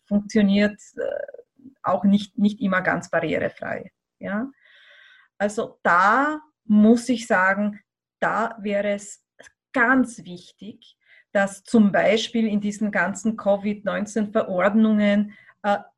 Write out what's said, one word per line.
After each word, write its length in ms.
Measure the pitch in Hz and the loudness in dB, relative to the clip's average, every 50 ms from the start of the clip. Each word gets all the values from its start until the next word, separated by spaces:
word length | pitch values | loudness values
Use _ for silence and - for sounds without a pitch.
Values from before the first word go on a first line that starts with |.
| _ | _
funktioniert, 760 | - 208 208 208 - - 220 202 196 196 202 208 208 208 - - - _ | -4 -2 -2 -2 0 0 2 2 4 4 2 2 0 -2 -6 -16 -18 _
äh, 760 | - - - 50 50 - - - - - _ _ _ - - - _ - | -8 -8 -6 -6 -8 -10 -12 -14 -20 -20 _ _ _ -20 -20 -20 _ -4
auch 220 | - 185 196 - | -2 -2 0 2
nicht, 340 | 202 202 208 - - _ - | 2 2 2 0 -4 _ 0
nicht 220 | 202 208 208 - | 0 0 0 0
immer 220 | - 190 185 185 180 | -2 -2 -2 0 0
ganz 280 | 165 170 170 - - | 0 -2 -2 -4 -4
barrierefrei, 840 | - 165 165 156 170 - - 160 - - - - - - - - - _ _ _ _ _ | -4 -4 -2 -2 -2 -4 -4 -6 -6 -8 -10 -10 -10 -10 -10 -14 -20 _ _ _ _ _
ja. 320 | - 185 196 214 254 277 - _ _ _ _ _ _ _ - - - - - _ _ _ _ | -10 -8 -6 -6 -8 -8 -12 _ _ _ _ _ _ _ -20 -20 -20 -20 -20 _ _ _ _
Also 440 | - 196 208 208 233 208 - - _ - | -4 -4 -4 -2 -4 -8 -8 -10 _ 0
da 580 | - 175 175 190 208 226 262 277 302 311 302 - _ _ _ _ | 2 4 4 4 4 4 2 2 0 -2 -6 -10 _ _ _ _
muss 440 | - 214 214 208 220 240 233 - - | 2 4 6 8 8 6 6 4 0
ich 180 | 247 226 - | -4 -4 -2
sagen, 540 | - 214 185 185 190 196 202 208 208 208 - _ _ _ _ _ _ _ _ | -2 0 2 2 0 0 0 -2 -4 -6 -8 _ _ _ _ _ _ _ _
da 360 | 180 165 175 202 226 226 - 220 | -4 -4 -2 -2 -4 -6 -8 -8
wäre 320 | 196 214 202 202 208 208 202 | -6 -4 -4 -2 -2 -2 -4
es 320 | 196 196 - - - _ _ _ - - - _ _ _ _ - | -6 -8 -12 -20 -20 _ _ _ -20 -20 -20 _ _ _ _ -2
ganz 520 | 269 233 240 269 262 247 - - - 160 | 0 2 4 4 4 2 0 -4 -10 -16
wichtig, 720 | 185 175 170 - - _ _ 190 208 - _ _ - _ _ _ _ _ _ _ _ - | -16 -16 -18 -18 -20 _ _ -18 -18 -18 _ _ -20 _ _ _ _ _ _ _ _ -2
dass 320 | 202 196 190 - - - | -2 -2 -2 -4 -10 -6
zum 260 | - - 226 208 196 170 | 2 4 4 4 6 4
Beispiel 540 | 175 170 180 214 226 233 - - 226 220 | 2 2 2 2 0 -2 -4 -2 -2 -2
in 140 | 220 208 208 | 0 -2 -2
diesen 320 | 208 208 202 - 214 202 202 | -2 -4 -4 -4 -4 -4 -2
ganzen 440 | 190 175 190 196 - - 220 220 | -2 -2 -4 -4 -4 -4 -4 -4
covid 480 | - - 202 202 196 196 208 208 208 - | -2 -2 0 0 0 -2 -4 -6 -4 -6
neunzehn 460 | 190 180 185 208 - - 226 208 208 | -6 -4 -4 -6 -4 -4 -4 -4 -2
Verordnungen, 1000 | - 220 - - 185 180 180 202 202 220 220 220 214 208 208 202 202 208 208 208 - - _ _ _ _ - | -2 -4 -4 -2 -2 0 0 2 4 4 4 4 4 2 2 2 2 2 0 -2 -6 -14 _ _ _ _ -2
äh, 160 | 202 202 196 - - _ | -2 -2 -2 -4 -8 _